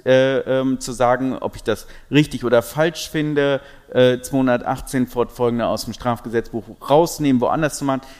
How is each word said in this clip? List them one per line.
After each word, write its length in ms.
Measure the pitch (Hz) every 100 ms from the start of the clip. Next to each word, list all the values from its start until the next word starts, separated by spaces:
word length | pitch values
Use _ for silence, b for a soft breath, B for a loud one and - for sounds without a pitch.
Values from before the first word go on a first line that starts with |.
| -
äh, 320 | 131 135 135
ähm, 400 | - 131 131 127
zu 140 | -
sagen, 440 | 117 120 127 131 120
ob 200 | - -
ich 80 |
das 240 | - 107 - B B
richtig 320 | 139 147 127
oder 180 | 123 117
falsch 480 | 117 147 160 170 -
finde, 500 | 160 151 147 143 135 B B B
äh, 280 | - 127 127
zweihundertachtzehn 880 | 123 139 131 123 - 131 - 135 123
fortfolgende 580 | - 113 - 123 120 107
aus 200 | 107 -
dem 80 |
Strafgesetzbuch 680 | 104 127 117 117 113 110 120 104 104 -
rausnehmen, 520 | 143 165 - 147 131
woanders 380 | 117 120 156 -
zu 60 |
machen. 180 | 139 135 - B